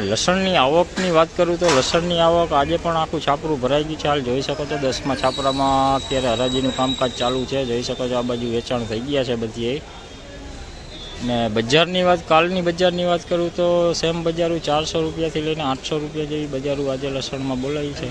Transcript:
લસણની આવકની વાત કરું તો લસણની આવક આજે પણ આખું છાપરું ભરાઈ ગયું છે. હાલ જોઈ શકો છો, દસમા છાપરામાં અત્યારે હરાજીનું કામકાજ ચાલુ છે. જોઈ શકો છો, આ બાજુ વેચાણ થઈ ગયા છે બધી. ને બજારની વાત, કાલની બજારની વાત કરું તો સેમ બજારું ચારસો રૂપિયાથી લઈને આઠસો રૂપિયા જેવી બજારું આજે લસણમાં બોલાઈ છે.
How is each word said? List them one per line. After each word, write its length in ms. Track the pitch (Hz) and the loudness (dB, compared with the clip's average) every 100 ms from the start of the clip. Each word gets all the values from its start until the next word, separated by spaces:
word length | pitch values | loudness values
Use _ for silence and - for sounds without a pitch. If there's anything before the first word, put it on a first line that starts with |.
લસણની 560 | 98 110 - 190 190 175 | 2 0 2 2 2 4
આવકની 600 | 131 165 175 - 185 160 | 4 4 2 0 2 4
વાત 140 | 165 170 | 2 2
કરું 220 | 175 170 | 2 2
તો 80 | 175 135 | 4 4
લસણની 440 | 127 170 175 170 | 4 2 2 2
આવક 300 | 165 170 165 | 4 4 4
આજે 240 | 147 143 165 | 2 2 0
પણ 180 | 170 160 | 0 0
આખું 280 | 156 160 139 | 0 -2 0
છાપરું 340 | 147 160 147 | 0 0 0
ભરાઈ 280 | 127 147 156 | 2 2 0
ગયું 120 | 151 | -2
છે. 80 | 147 | 0
હાલ 140 | 147 | 0
જોઈ 240 | 123 131 139 | 0 -2 -2
શકો 180 | 139 147 | -4 -4
છો, 60 | 147 | -2
દસમા 420 | 135 120 139 127 | -2 -2 -2 0
છાપરામાં 720 | 131 131 135 135 135 135 135 135 | 0 0 0 2 2 4 4 2
અત્યારે 320 | 113 135 127 113 | 0 0 2 2
હરાજીનું 420 | 127 127 131 120 | 0 0 0 0
કામકાજ 340 | 131 131 127 - | 0 0 -2 0
ચાલુ 220 | 123 131 123 | 0 0 -2
છે. 80 | 135 131 | -2 0
જોઈ 180 | 120 120 | -2 -2
શકો 160 | 123 127 | -4 -2
છો, 80 | 123 | -2
આ 120 | 120 | -2
બાજુ 160 | 120 120 | -2 -2
વેચાણ 340 | 117 117 123 110 | -2 -2 -4 -2
થઈ 120 | 113 131 | -4 -2
ગયા 200 | 143 127 | 0 0
છે 80 | 117 | -2
બધી. 400 | 113 113 117 143 - - - - - - - - - - - - - - 120 | -4 -4 -4 -4 -8 -16 -18 -18 -16 -14 -14 -14 -14 -14 -16 -14 -14 -6 -2
ને 100 | 120 113 | 0 0
બજારની 540 | 107 113 151 170 180 180 | 0 2 4 4 2 4
વાત, 120 | 175 - | 2 4
કાલની 360 | 160 175 185 175 | 4 4 2 0
બજારની 420 | 170 180 175 175 | 2 2 2 2
વાત 120 | 175 - | 0 0
કરું 220 | 175 170 | -2 0
તો 160 | 175 175 175 170 | 0 2 4 2
સેમ 220 | 160 165 170 | 2 0 0
બજારું 380 | 165 165 165 165 | -2 0 0 0
ચારસો 360 | 156 151 156 165 | 0 0 0 -2
રૂપિયાથી 440 | 160 160 160 156 156 | -2 -2 -2 -2 -2
લઈને 180 | 160 143 | -2 -2
આઠસો 280 | 131 - 156 | -4 -4 -4
રૂપિયા 340 | 147 151 151 | -4 -6 -4
જેવી 220 | 151 147 | -4 -4
બજારું 360 | 135 143 139 139 | -4 -2 -2 -2
આજે 180 | 131 139 | -2 -4
લસણમાં 520 | 135 - 135 135 127 | -4 -4 -4 -4 -2
બોલાઈ 320 | 131 147 147 143 | -2 -4 -4 -6
છે. 80 | 131 | -8